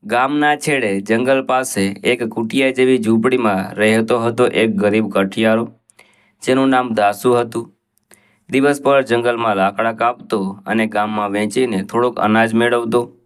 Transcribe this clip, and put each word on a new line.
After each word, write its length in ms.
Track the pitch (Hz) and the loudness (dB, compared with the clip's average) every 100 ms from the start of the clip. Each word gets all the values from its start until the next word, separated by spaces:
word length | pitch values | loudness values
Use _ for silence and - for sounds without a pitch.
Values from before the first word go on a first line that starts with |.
ગામના 520 | 104 120 131 147 147 147 | -2 -2 0 0 0 0
છેડે 440 | - 139 110 98 | -2 -2 0 -4
જંગલ 460 | 101 113 127 135 131 | -2 0 2 0 2
પાસે 360 | 127 131 - 98 98 | -2 -2 -2 -2 -2
એક 200 | - 123 | -2 -2
કુટિયા 460 | 117 113 110 135 135 | -4 -4 -4 0 0
જેવી 280 | 127 127 127 | 2 2 2
ઝૂંપડીમાં 760 | 110 113 120 127 113 95 95 | 2 2 2 0 0 -2 -4
રહેતો 440 | 101 110 110 113 123 | 0 2 2 2 0
હતો 280 | 117 117 123 | 0 2 0
એક 240 | - 110 | 2 0
ગરીબ 380 | 98 101 107 104 | 2 2 2 0
કઠિયારો, 640 | 98 98 113 110 113 117 - _ _ _ _ _ _ | -2 -2 0 0 0 -2 -12 _ _ _ _ _ _
જેનું 240 | - 131 135 | 0 2 4
નામ 260 | 131 127 | 2 0
દાસુ 380 | 110 101 104 123 | 0 0 2 2
હતું. 420 | 120 117 117 117 _ _ _ _ _ _ _ _ | 2 0 -6 -10 _ _ _ _ _ _ _ _
દિવસભર 520 | 131 139 143 135 139 | 0 2 2 2 2
જંગલમાં 540 | 123 120 120 117 113 98 | 2 0 0 0 -2 0
લાકડા 360 | 95 101 113 | 0 0 -4
કાપતો 680 | 113 117 123 - 110 95 95 - | 0 -2 -2 -4 -4 -4 -8 -4
અને 200 | 110 110 | -2 -2
ગામમાં 440 | 110 107 107 104 | -2 -4 -4 -4
વેચીને 520 | 101 107 127 127 98 | -2 -2 -2 -2 -2
થોડોક 360 | 98 117 123 - | -4 -2 -2 0
અનાજ 360 | 107 110 113 | 0 2 2
મેળવતો. 580 | 113 120 120 117 120 120 _ | 2 2 0 0 -2 -2 _